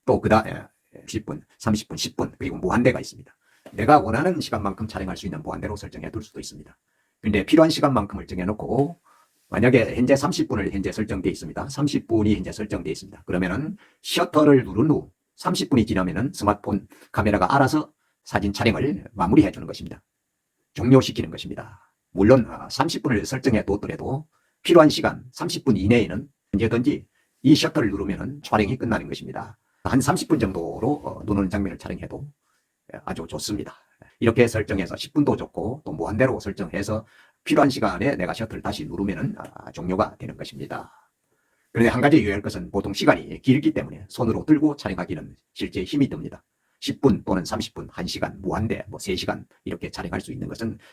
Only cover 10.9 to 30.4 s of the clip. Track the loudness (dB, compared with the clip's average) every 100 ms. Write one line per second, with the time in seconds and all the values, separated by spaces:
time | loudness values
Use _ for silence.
10.9 | -4 -4 -2 -2 -4 -8 -10 -8 -2 0
11.9 | 0 0 2 4 2 -2 -8 -6 -6 -6
12.9 | -8 -10 -16 -4 -2 0 -2 -4 -8 _
13.9 | _ -6 -2 0 4 8 6 4 0 2
14.9 | 0 -4 _ _ -8 -4 -2 2 2 2
15.9 | 0 -2 -2 -4 -2 0 0 -2 -6 -6
16.9 | -18 -8 -2 2 2 4 4 4 2 -2
17.9 | _ _ _ -6 -2 -2 0 0 0 -2
18.9 | -4 -8 -2 4 6 4 0 -12 -12 -14
19.9 | -16 _ _ _ _ _ _ _ -2 8
20.9 | 8 8 0 -6 -10 -10 -12 -14 -20 _
21.9 | _ _ 4 8 8 6 -6 -6 -2 -2
22.9 | -2 0 -2 -2 -2 2 2 0 -4 -4
23.9 | -8 -6 -6 -8 _ _ _ 6 8 8
24.9 | 6 -2 -4 -10 -8 -6 -2 0 2 4
25.9 | 4 2 -4 -10 _ _ -2 0 2 0
26.9 | -2 -6 _ _ _ 6 6 4 0 0
27.9 | -2 -4 -4 -6 -8 0 2 2 0 -2
28.9 | -2 -4 -10 -10 -12 -14 -16 _ _ 0
29.9 | 2 2 0 2 2